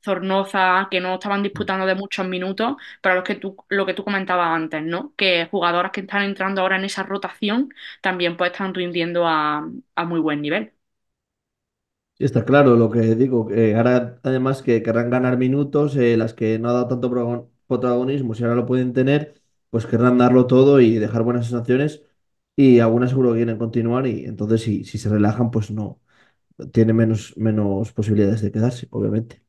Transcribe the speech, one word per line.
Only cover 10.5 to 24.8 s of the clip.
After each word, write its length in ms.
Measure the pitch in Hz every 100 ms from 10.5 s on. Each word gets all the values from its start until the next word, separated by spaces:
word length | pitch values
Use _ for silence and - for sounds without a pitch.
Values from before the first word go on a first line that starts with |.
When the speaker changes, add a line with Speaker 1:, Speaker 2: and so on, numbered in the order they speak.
| 180 214 _ _ _ _ _ _ _ _ _ _ _ _ _ _
Speaker 2:
Sí, 100 | _ 139
está 180 | 120 110
claro 300 | 139 139 117
lo 140 | 113
que 120 | 117 113 113
digo, 360 | 135 123 107
eh, 240 | 104 113 107
ahora 440 | 120 123 120 -
además 400 | 131 131 131 131
que 180 | - 113
querrán 300 | 113 117 120
ganar 260 | 127 127 123
minutos, 580 | 127 139 143 147 147 139
eh, 220 | 120 113
las 160 | 110
que 240 | - 110 110
no 120 | 117
ha 40 |
dado 140 | 120 117
tanto 240 | 123 123
protagon-, 380 | 123 117 120 - _ _
protagonismo, 680 | 123 127 123 127 143 127
si 80 | 110
ahora 120 | 117 120
lo 100 | 113
pueden 260 | 127 127
tener, 460 | 123 131 147 147 _ _ _ _
pues 160 | 113 110
querrán 320 | 117 123 123
darlo 300 | 123 127 123
todo 340 | 127 135 143
y 140 | 117 113
dejar 240 | 107 113
buenas 240 | 117 120 117
sensaciones, 540 | 120 120 127 151 151 _ _ _ _ _ -
y 240 | 135 120
algunas 320 | 113 117 127
seguro 200 | 131 123
que 40 | 117
quieren 200 | 117 110
continuar, 480 | 113 117 113 123 131
y 180 | 110 -
entonces 360 | 110 104 110
si, 200 | 113 101